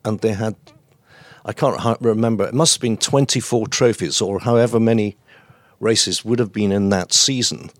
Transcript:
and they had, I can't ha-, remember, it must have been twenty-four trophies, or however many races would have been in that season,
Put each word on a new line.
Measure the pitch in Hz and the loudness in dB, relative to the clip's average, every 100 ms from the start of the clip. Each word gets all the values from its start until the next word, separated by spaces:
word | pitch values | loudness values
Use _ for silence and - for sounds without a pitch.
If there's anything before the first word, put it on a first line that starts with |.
| 104 | -6
and | 107 | -2
they | 110 | -2
had, | 101 110 98 _ - _ _ _ - - - | -2 -4 -8 _ -20 _ _ _ -20 -20 -16
I | - | -12
can't | - 139 - | -2 -2 0
ha-, | 117 113 | -2 0
remember, | 120 110 113 110 98 | 0 0 0 0 -2
it | |
must | 127 160 - | 0 2 0
have | |
been | 127 107 | -2 -2
twenty-four | - 139 139 135 - 120 113 | 0 2 2 -2 -2 -2 -2
trophies, | - 127 110 85 - | 2 2 2 -2 -2
or | 95 98 | -2 -2
however | 110 117 120 113 | 2 4 4 4
many | 113 113 104 - _ - _ _ _ - | 2 2 0 -6 _ -20 _ _ _ -6
races | 110 113 - 87 | 0 0 0 -4
would | 110 117 | -2 -2
have | 107 | -2
been | 104 104 | -2 0
in | 101 98 | 2 2
that | 95 87 | 0 0
season, | - - 131 117 - - - | 0 0 0 -4 -6 -12 -16